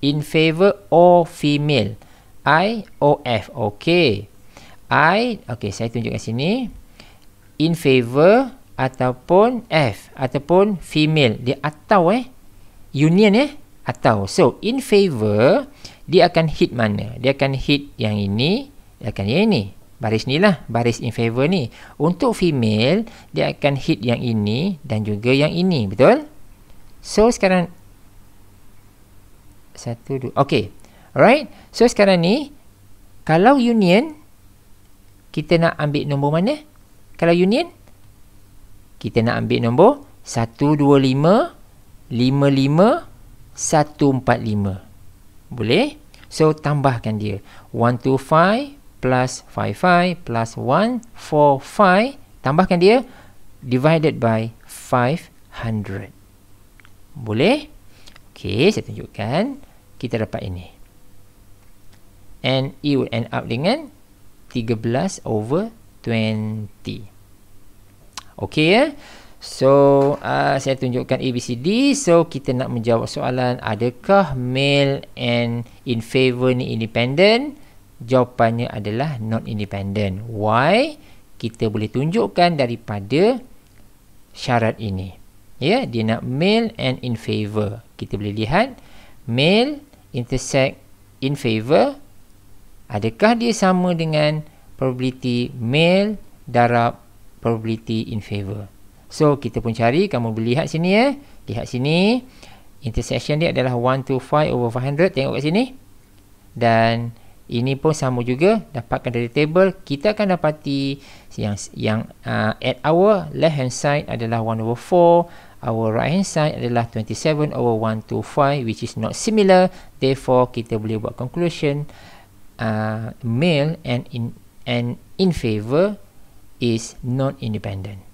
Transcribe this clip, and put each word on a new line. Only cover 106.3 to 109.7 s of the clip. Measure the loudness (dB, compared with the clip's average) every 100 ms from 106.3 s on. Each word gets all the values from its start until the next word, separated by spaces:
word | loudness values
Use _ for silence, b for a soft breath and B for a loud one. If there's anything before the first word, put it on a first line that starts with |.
| -20 -20
Dan | -2 2 4 2 0 -6 -12 b b -8
ini | -4 -2
pun | 0 0 0
sama | -2 -2
juga. | -2 0 2 0 -2
Dapatkan | -10 -6 -6 -4
dari | -4 -4
table. | -2 0 2 2